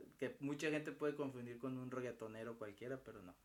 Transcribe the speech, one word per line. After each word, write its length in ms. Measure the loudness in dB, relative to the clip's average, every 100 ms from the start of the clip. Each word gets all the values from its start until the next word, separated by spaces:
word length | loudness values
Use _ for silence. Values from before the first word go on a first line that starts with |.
| -4 0
que 200 | 0 2
mucha 320 | 0 4 4
gente 220 | 4 2
puede 240 | 2 4 4
confundir 420 | 2 0 -4 -2
con 180 | 0 0
un 140 | 0
reggaetonero 680 | 0 0 -2 -4 -2 -4 -2
cualquiera, 440 | -4 -4 -4 -4
pero 200 | -6 -10
no. 120 | -10 -14